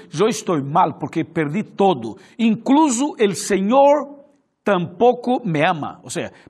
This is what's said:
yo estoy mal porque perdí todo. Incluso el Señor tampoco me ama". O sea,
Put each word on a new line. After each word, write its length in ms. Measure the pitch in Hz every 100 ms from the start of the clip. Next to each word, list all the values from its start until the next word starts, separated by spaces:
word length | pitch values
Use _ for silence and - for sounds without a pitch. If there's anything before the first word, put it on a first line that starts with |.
| -
yo 160 | 151 214
estoy 360 | - - 165
mal 340 | 139 165 175 127
porque 280 | 147 165 156
perdí 380 | 170 147 175
todo. 520 | - - 196 143 113 98 - -
Incluso 760 | 226 220 - 285 320 233 294 -
el 160 | 208 175
Señor 880 | - 196 196 269 277 294 269 - - _ _ _
tampoco 800 | - 190 175 - 240 247 240 247
me 220 | 202 151 165
ama". 340 | 170 113 76
O 60 | -
sea, 240 | 175 110 - -